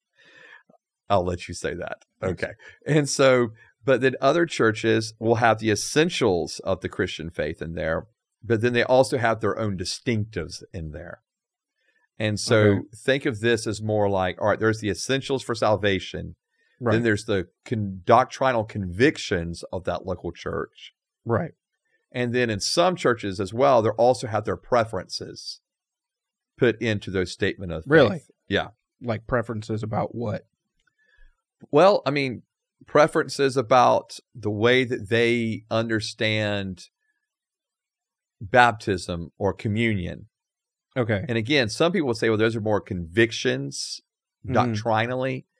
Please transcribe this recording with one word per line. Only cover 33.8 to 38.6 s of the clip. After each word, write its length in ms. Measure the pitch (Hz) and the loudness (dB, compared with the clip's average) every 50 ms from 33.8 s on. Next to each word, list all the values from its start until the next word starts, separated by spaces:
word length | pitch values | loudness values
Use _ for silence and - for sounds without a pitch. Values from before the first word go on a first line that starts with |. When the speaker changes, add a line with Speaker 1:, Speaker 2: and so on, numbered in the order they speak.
| 123 120 117 110 - - - - - _ _ | 6 6 4 2 0 -4 -12 -20 -20 _ _
Speaker 1:
the 160 | 127 104 107 | -8 -6 -6
way 340 | 107 104 107 120 127 127 131 | -2 2 4 4 4 4 2
that 240 | 117 123 110 110 87 | 0 -2 -6 -4 -2
they 540 | 117 117 117 117 120 120 117 113 110 98 - _ | 0 2 2 2 2 0 0 -2 -4 -6 -6 _
understand 1120 | 113 113 117 117 113 107 107 - - - 117 110 107 107 107 104 104 101 98 95 92 87 - - _ _ _ _ _ _ _ _ _ _ _ _ _ _ _ _ _ _ _ _ _ _ _ _ _ _ _ _ _ _ | -2 -2 -2 0 -2 -2 -4 -6 -6 -4 -2 -2 0 0 -2 -2 -2 -4 -4 -6 -8 -12 -14 -20 _ _ _ _ _ _ _ _ _ _ _ _ _ _ _ _ _ _ _ _ _ _ _ _ _ _ _ _ _ _
baptism 920 | 113 90 - 123 | -8 2 4 6